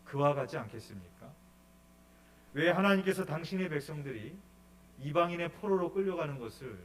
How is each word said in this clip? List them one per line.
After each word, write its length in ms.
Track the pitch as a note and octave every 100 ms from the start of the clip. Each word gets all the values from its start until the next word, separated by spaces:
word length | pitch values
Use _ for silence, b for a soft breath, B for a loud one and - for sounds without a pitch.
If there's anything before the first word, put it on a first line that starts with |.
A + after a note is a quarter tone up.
그와 300 | - C#3 C#3+
같지 220 | C#3+ C3 D3
않겠습니까? 720 | A2 A2 - G2+ F2 - - - - - - - - - - b b b b
왜 160 | C#3 E3+
하나님께서 540 | F3 G3 G3 F#3+ F#3
당신의 440 | F3+ D3+ E3+ F#3+ F#3
백성들이 680 | D3 C#3 D3+ C#3 A#2 G#2+ G2 - - - - - -
이방인의 540 | C#3+ D3+ E3+ E3+ E3+
포로로 400 | - G#3+ F#3+ F3
끌려가는 460 | G3 G3 E3+ D3+ C#3
것을 400 | A2+ - C3 F#2+